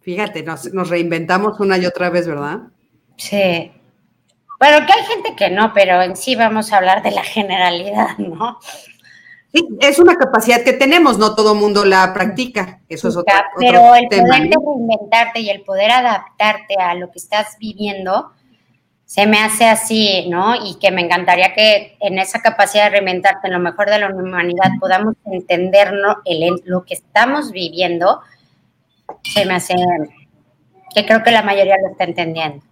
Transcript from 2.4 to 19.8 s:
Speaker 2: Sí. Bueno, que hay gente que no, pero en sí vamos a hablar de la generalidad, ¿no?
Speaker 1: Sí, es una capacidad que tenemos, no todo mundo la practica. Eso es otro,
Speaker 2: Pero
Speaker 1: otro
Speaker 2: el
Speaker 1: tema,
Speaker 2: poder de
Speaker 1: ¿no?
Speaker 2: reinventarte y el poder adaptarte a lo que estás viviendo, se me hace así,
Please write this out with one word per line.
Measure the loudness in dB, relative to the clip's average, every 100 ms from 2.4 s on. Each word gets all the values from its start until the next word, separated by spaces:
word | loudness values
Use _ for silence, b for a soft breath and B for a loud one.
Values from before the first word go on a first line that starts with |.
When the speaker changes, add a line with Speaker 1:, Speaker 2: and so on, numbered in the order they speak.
| -8 -10 -14 _ _ _ _ -18
Speaker 2:
Sí. | -6 -2 0 -2 -8 _ _ _ _ _ _ _ _ 0
Bueno, | 4 4 4
que |
hay | 2 2
gente | -6 -8 -4
que | -2
no, | 0 0 2
pero | 2 2
en | 0 -4
sí | -6 -2
vamos | 0 0 0
a | 0
hablar | 2 0
de | 0
la | -6
generalidad, | -6 -6 -4 -2 -2 -2 -6 -4 -4 -4
¿no? | -10 -6 -8 -8 B B B B B B B B _
Speaker 1:
Sí, | -2 -2 0
es | 0 6
una | 6 6
capacidad | 2 0 2 2
que | 2
tenemos, | 2 2 4 4 4
no | 0 2
todo | 2
mundo | 2 2 2 4
la | 4 2
practica. | 0 -4 -4 -6 -6 -8 -12 _
Eso | -8 -6
es | -4
otro, | 2 2 0 0
Speaker 2:
Pero | 4 8
Speaker 1:
otro | 10 8
Speaker 2:
el | 6
Speaker 1:
tema, | 2 4
Speaker 2:
poder | 4
de | 2 0
Speaker 1:
¿no? | 0
Speaker 2:
reinventarte | -4 -2 -4 0 0 0 -4
y | -6
el | -8
poder | -6 -2 2
adaptarte | 2 0 -2 -6 _ -2 -2 -6 -4
a | -2 -4
lo | -10
que | -16
estás | -6 -6 -6 -10
viviendo, | -16 -10 -10 -8 -4 -4 -6 _ _ _ _ _ _ _ _
se | 0 2
me | 2
hace | 2 2 4
así, | 2